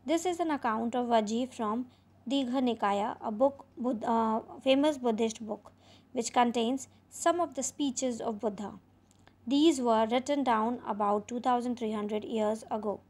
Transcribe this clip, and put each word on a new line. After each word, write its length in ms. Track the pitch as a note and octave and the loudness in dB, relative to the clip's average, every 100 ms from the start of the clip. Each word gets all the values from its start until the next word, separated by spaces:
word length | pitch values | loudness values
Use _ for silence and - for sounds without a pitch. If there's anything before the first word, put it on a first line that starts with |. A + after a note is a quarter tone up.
This 220 | - E4 F#4 | 0 0 0
is 140 | F4 | -2
an 100 | E4+ | 0
account 460 | C#4+ A#3+ A3 A#3 B3 | 0 0 0 -2 -2
of 120 | A#3+ | 2
Vajji 460 | A3+ G#3 A3+ B3+ | 2 2 -2 -4
from 320 | - G#3+ A3+ B3 - _ _ - | -4 -2 -2 -4 -12 _ _ -2
Digha 320 | C#4 B3+ C4 | -2 0 0
Nikaya, 580 | B3+ A3+ G3+ G3+ G#3+ - | 0 0 0 0 -2 -4
a 100 | - | -6
book, 360 | G#3+ C4+ C#4 - - | 2 2 0 -18 -6
Bud-, 260 | A#3+ A#3 | -4 -2
uh, 360 | A#3 A3+ A3+ A3 - - | 0 2 2 0 -4 -6
famous 340 | C4 C4+ D4+ C#4+ | 2 4 4 2
Buddhist 480 | B3 A3 A3+ A3 G#3+ | -2 0 -2 -2 -10
book, 260 | G#3+ - _ - - _ | -10 -12 _ -20 -20 _
which 200 | B3+ A3+ | -6 -2
contains 540 | - A#3+ A#3 A3+ C4 - - _ | 2 2 2 0 -2 -6 -20 _
some 280 | - E4+ E4+ | -2 0 0
of 140 | E4+ | -2
the 80 | - | -4
speeches 580 | B3+ - C#4+ B3+ C4 A3+ | -8 -2 -4 -2 -4 -2
of 200 | A3+ G#3 | -4 -4
Buddha. 340 | A3+ G3 G#3+ - _ _ _ _ - _ - | -4 -4 -10 -12 _ _ _ _ -20 _ 0
These 340 | C#4 D#4+ C#4 | 6 6 6
were 280 | A#3+ A3 A3 | 4 4 4
written 320 | B3 B3+ C#4+ | 2 0 0
down 360 | C4 A3 A3 B3 - | 2 2 2 -2 -4
about 400 | G#3 G#3 G#3 G#3 | -2 2 0 -2
two 120 | A#3+ | -4
thousand 380 | B3+ B3 A#3+ A#3 | 0 0 0 -4
three 140 | A3 | -4
hundred 320 | G#3+ G#3 G#3+ | -4 -2 -4
years 400 | - A3+ G#3+ A3 - | -4 -2 0 -2 -4
ago. 280 | A3 G#3+ G3+ | -4 -4 -6